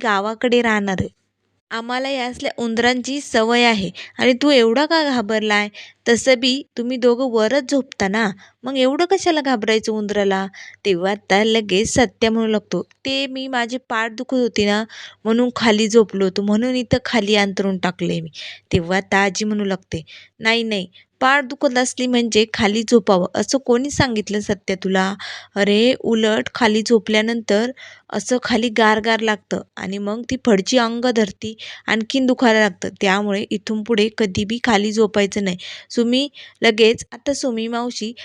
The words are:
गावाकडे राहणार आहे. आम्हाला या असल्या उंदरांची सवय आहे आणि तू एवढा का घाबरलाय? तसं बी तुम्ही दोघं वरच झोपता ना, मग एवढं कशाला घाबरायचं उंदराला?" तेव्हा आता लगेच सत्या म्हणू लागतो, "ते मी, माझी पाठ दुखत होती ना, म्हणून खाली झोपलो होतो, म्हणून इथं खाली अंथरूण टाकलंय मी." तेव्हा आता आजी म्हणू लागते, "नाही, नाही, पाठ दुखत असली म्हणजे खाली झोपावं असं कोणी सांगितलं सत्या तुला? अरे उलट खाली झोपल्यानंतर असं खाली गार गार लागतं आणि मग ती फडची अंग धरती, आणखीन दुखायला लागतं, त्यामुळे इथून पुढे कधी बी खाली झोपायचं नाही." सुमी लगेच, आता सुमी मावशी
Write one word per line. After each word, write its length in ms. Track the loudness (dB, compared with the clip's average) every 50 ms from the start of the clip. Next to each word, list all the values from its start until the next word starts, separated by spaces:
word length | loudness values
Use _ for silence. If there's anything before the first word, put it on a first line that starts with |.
| -2
गावाकडे 580 | 0 0 0 0 -2 -4 -2 0 2 2 4
राहणार 340 | 4 2 2 0 0 -2 -2 -2
आहे. 100 | -4 -6 -8 _ _ _ _ _ _ _ _ _ _ _
आम्हाला 380 | -10 -8 -6 -6 -6 -4 -4 -4
या 160 | -4 -4 -4
असल्या 260 | -6 -6 -6 -6 -6 -4 -4
उंदरांची 640 | -4 -2 0 2 2 2 2 0 -2 -6 -6 -8
सवय 420 | -8 -2 0 0 2 4 4 4 4
आहे 280 | 4 4 2 -2 -6 -8 -12 -18 -16 -6 0
आणि 140 | 2 2 2
तू 160 | 4 4 4
एवढा 360 | 6 6 6 4 4 2 2
का 180 | 2 2 2 2
घाबरलाय? 680 | 2 0 -2 -2 0 -2 -2 0 0 0 0 0 -4 -8 -16 -20 -20 _ _ _ 0
तसं 300 | 0 2 4 2 2 4
बी 240 | 2 0 -2 -2 -4 -8 _ -6
तुम्ही 200 | -4 -4 -4 2
दोघं 340 | 2 2 2 4 0 0
वरच 400 | 2 2 2 2 2 0 0 0
झोपता 360 | 0 -2 -2 -2 -6 _ -2 -2
ना, 240 | 0 0 0 -2 -2 -6 -14 -20 _ _ -10
मग 140 | -6 -2 2
एवढं 280 | 2 2 2 2 2
कशाला 360 | 2 2 0 2 2 0 2
घाबरायचं 500 | 2 0 -2 0 0 0 0 0 0 -2
उंदराला?" 560 | -4 -4 -4 -2 -2 0 2 2 0 0 -2 -6 -10 -16 -20 -20 -20 _ _
तेव्हा 260 | 0 0 0 0 -2
आता 320 | -2 -4 -2 _ 2 2 4
लगेच 500 | 4 2 0 0 0 0 0 0 0 2
सत्या 380 | 2 0 0 0 _ 0 0
म्हणू 160 | 0 0 0 0
लागतो, 360 | 0 -2 -2 _ -6 -6 -6 -8 _ _ _
"ते 220 | -6 -4 -4 -4 -4
मी, 200 | -6 -8 -8 -4
माझी 300 | -4 -4 -4 -4 -6 -8 -8 _
पाठ 220 | -4 -4 -4 -4
दुखत 220 | -6 -8 -6 -2 0
होती 320 | 0 0 0 0 0 0
ना, 180 | 2 2 0 -2 -6 -10 -18 -20 -20 -20 _ _
म्हणून 260 | 0 2 2 2 0 0
खाली 320 | 0 2 2 4 4 2 4
झोपलो 360 | 6 4 4 4 2 -2 -2
होतो, 180 | 0 -2 -2
म्हणून 340 | 0 0 0 0 0 0 -2
इथं 220 | -2 0 0 -2 -2 -2
खाली 300 | 0 0 0 2 2 2
अंथरूण 420 | 2 2 0 0 -2 -2 -2 -2 -2
टाकलंय 420 | -2 -4 -4 -2 -4 -4 -4 -4
मी." 100 | -6 -10 -14 -16 -16 -16 -16 -20 _ _ -2
तेव्हा 240 | -2 0 0 -2 -2
आता 200 | -2 0 0 2
आजी 280 | 2 2 0 -2 -4
म्हणू 200 | -2 -2 -2 -2
लागते, 360 | -2 -4 -4 -6 _ -10 -10 -10 -12 -20 -20 -20 _ _ _
"नाही, 240 | -2 0 0 0 0
नाही, 240 | -2 -4 -4 -6 -8 -12 -20 _ _ _ _
पाठ 240 | 2 2 2 2 0
दुखत 340 | -2 -6 -2 -2 0 2 2
असली 300 | 0 -2 -2 -4 -4 0
म्हणजे 380 | 0 0 0 2 2 2 2 2 0
खाली 300 | -2 0 0 0 0 0
झोपावं 440 | 4 4 4 4 4 2 2 2 0 -2
असं 220 | -4 -2 0 -2 -2
कोणी 320 | 0 2 0 0 0 -2
सांगितलं 500 | 0 0 0 0 0 -2 -4 -2 -4 -4
सत्या 360 | -2 -4 -6 -6 _ -8 -8
तुला? 400 | -6 -4 -2 0 0 0 -2 -4 -8 -12 -14 -14 -16 -18 -10 _
अरे 380 | 0 2 2 4 4 4 2 2 0
उलट 500 | 0 0 0 2 2 2 0 0 -2 -6 -4
खाली 260 | 0 0 2 2 2 2
झोपल्यानंतर 840 | 2 2 2 2 2 0 0 0 0 -2 -4 -2 0 0 0 0 -2 -6 -10 -16 -20 -20 -20 _ _ -8
असं 240 | -8 -2 -2 -2 -2 0
खाली 260 | 0 0 0 0 0
गार 300 | 2 2 4 4 4 2
गार 200 | 0 0 -2 0
लागतं 420 | 0 -2 -2 -4 -4 _ -8 -8 -8 -10 _ -12
आणि 200 | -10 -8 -8 -6
मग 240 | -6 -6 -6 -8 -6 -8
ती 40 | -8 -2 2
फडची 320 | 2 2 2 2 0 0 0
अंग 280 | 0 0 -2 -2 -2
धरती, 520 | 0 2 2 0 0 -2 -10 -12 -12 -12 -12 -16 -18 -18 -14 _ -2
आणखीन 380 | -2 -2 -2 -2 -2 0 2
दुखायला 340 | 2 2 4 4 4 4 4
लागतं, 300 | 2 2 0 -4 -10 -10 -6 -2
त्यामुळे 440 | 0 0 0 0 0 -2 -4 -4 -4 -4
इथून 340 | -6 -8 -6 -6 -6 -6 -2
पुढे 260 | -2 0 2 2 0 0 -2
कधी 280 | -4 -2 -2 -4 -4
बी 120 | -4 -4 -4 0
खाली 280 | 0 0 2 0 0
झोपायचं 520 | 0 0 0 2 2 0 -2 0 -2 -4 -4
नाही." 140 | -4 -6 -6 -10 -16 -18 -18 -18 _
सुमी 400 | -2 -2 0 2 2 0 0 -2 -8 -14 -20 -20 -10 _
लगेच, 440 | 0 0 4 4 4 4 4 2 -6 -16
आता 220 | -18 -10 _ -4 -4
सुमी 340 | -2 -2 -4 -4 -4 -6 -4
मावशी 460 | -4 -4 -6 -6 -6 -8 -10 -10 -10 -12